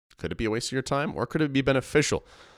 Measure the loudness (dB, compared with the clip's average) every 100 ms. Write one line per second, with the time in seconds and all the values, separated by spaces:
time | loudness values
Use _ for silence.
0 | _ -10 -8 -2 -2 -2 -2 -4 0 0
1 | 0 -2 -4 0 0 2 2 2 2 2
2 | 2 -2 -4 -20 -20